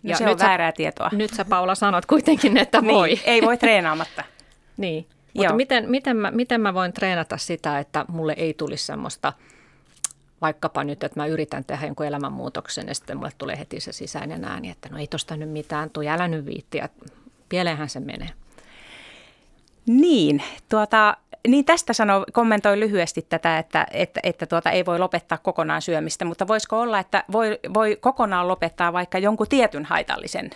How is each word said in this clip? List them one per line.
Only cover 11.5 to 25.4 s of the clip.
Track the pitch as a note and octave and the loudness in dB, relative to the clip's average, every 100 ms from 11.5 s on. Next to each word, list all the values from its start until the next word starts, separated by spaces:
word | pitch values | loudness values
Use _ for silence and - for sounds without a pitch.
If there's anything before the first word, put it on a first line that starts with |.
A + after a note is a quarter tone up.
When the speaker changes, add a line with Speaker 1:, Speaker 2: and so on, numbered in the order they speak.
| C3+ | -8
Speaker 2:
tehdä | C3 D3 D3 | -8 -8 -8
jonkun | C#3+ D3 | -6 -6
elämänmuutoksen | C#3+ C#3 C3+ B2 - - - - | -4 -6 -8 -10 -10 -10 -12 -10
ja | |
sitten | C#3 - - | -12 -10 -12
mulle | D3 - | -12 -12
tulee | - - | -10 -10
heti | - - | -10 -12
se | - | -12
sisäinen | - - D3 - - | -12 -12 -10 -10 -10
ääni, | F#3 - - | -10 -10 -12
että | E3 D3+ | -16 -16
no | D#3 | -12
ei | D3 | -10
tosta | D3+ - D3+ | -10 -10 -10
nyt | D#3 | -10
mitään | D3+ D3 D3+ D#3 | -10 -8 -8 -8
tule, | D#3 D3 | -8 -4
älä | E3 F3+ | -2 -2
nyt | D#3+ C#3+ | -4 -6
viitti, | - - D#3 | -12 -8 -8
ja | D#3 _ - _ - _ _ | -8 _ -20 _ -20 _ _
pieleenhän | F3 E3+ D3+ D3+ | -4 -2 -4 -8
se | C3+ | -10
menee. | - - - - - - - - - - - - - _ _ _ _ _ - | -12 -12 -12 -14 -20 -20 -20 -20 -20 -20 -20 -20 -20 _ _ _ _ _ 2
Speaker 1:
Niin, | B3 F4 C4+ D3+ C#3+ - - _ | 6 6 6 4 2 -2 -14 _
tuota, | G#3+ G#3 A3 G#3 - _ - A#3 | 0 4 4 4 2 _ -4 2
niin | C#4 | 4
tästä | C#4 E4 - | 6 4 4
sano, | A#3+ G#3+ G3 - | 0 4 2 2
kommentoin | - A#3 G#3 G#3 G3+ | 2 2 4 4 2
lyhyesti | G#3+ G3+ E3+ - - | 2 0 0 -4 -4
tätä, | E3 E3 D#3+ | -2 0 0
että, | D#3+ - - | 0 -2 0
että, | - F3 - | -2 -4 -2
että | - E3+ F3 | -4 -4 -2
tuota, | E3+ E3+ | 0 2
ei | F3+ F3 | 0 0
voi | E3+ | 0
lopettaa | F3+ E3+ - | 0 -2 -4
kokonaan | E3 | -4